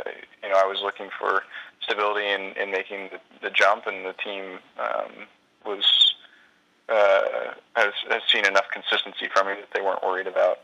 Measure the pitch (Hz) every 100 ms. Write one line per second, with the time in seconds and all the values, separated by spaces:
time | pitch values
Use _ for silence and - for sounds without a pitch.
0 | - - - _ 101 95 95 98 98 -
1 | 98 - 98 95 - - - - - 104
2 | 104 104 101 98 95 92 98 95 98 101
3 | 95 90 - - 101 95 98 113 110 95
4 | 92 - 104 98 95 92 - - 113 -
5 | - - - _ _ _ 107 101 - -
6 | - - - _ _ _ _ _ - 113
7 | 101 98 - 117 120 127 - 117 104 -
8 | - 113 - 120 98 98 - 101 - 104
9 | 101 - 95 98 98 98 - 98 98 92
10 | 95 92 92 92 92 -